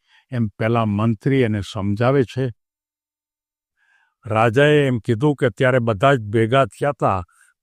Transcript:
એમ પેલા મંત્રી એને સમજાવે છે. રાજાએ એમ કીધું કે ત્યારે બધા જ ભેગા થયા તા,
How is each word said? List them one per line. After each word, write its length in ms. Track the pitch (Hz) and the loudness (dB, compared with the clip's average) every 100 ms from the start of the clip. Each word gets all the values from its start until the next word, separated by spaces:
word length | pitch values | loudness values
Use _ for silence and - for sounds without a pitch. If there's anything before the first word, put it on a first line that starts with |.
| _ _ - | _ _ -10
એમ 120 | 123 110 | -6 -6
પેલા 380 | - 113 117 110 | -4 -2 0 0
મંત્રી 560 | 101 113 110 143 135 | 0 0 -2 0 0
એને 180 | 117 104 | 0 -2
સમજાવે 600 | 95 - 101 101 120 143 | -6 -6 -4 -2 0 0
છે. 220 | 120 127 131 - _ _ _ _ _ _ _ _ _ _ _ _ _ _ _ _ 107 | 0 -4 -8 -8 _ _ _ _ _ _ _ _ _ _ _ _ _ _ _ _ -4
રાજાએ 540 | 107 117 113 147 151 139 | 0 2 4 4 4 2
એમ 120 | 123 | -2
કીધું 360 | - 110 151 143 | -2 0 0 0
કે 120 | 127 | -2
ત્યારે 300 | - 131 127 | 0 0 2
બધા 360 | 117 101 135 139 | 0 0 2 0
જ 40 | 104 | 0
ભેગા 360 | 113 113 135 127 | 0 2 2 0
થયા 320 | - 143 143 | -2 -6 -2
તા, 200 | 131 95 87 _ _ _ | -2 -2 -6 _ _ _